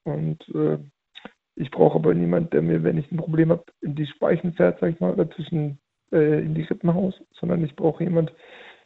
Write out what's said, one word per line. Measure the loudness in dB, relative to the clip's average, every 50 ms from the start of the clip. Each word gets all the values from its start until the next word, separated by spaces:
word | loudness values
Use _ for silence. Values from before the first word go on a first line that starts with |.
| _
Und, | -8 -6 -4 -4 -4 -6 -8 -10 -10 -4
äh, | -2 0 0 0 -2 -6 -14 _ _ _ _ _ -20 -20 -20 _ _ _ _ _
ich | -10 -10 -8
brauche | 2 4 4 6 6 4
aber | 2 2 2
niemand, | 2 2 2 2 0 0 2 0
der | 0 2
mir, | 2 0 2 2
wenn | 0 0 0
ich | -4 -4 -6
ein | -6
Problem | -4 -2 0 2 2 2 2
hab, | -2 -2 -14 _ _ -8
in | -8 -6
die | -6 -6
Speichen | -8 -6 _ 0 0 0 0 0 -4 0
fährt, | 2 2 2 2 2
sag | -2 -2 -2
ich | 0
mal, | -2 -2 0
oder | 0 -2 -2 -2
zwischen, | -10 -10 -6 -4 -4 -4 -4 -6 -10 _ _ _ _ _ _ 2
äh, | 2 4 4 2 0 0
in | -2 -4
die | -4 -4
Rippen | -4 -6 -2 0 0 2
haut, | 2 0 -2 -4 -6 -16 _ _ -8
sondern | -4 -2 -2 -2 -2
ich | -4 -6
brauche | -2 -2 -2 0 0 -4
jemand, | 0 0 0 0 -2 -6 _ -20 -20 -20 -20 -20 -20 -20 _ _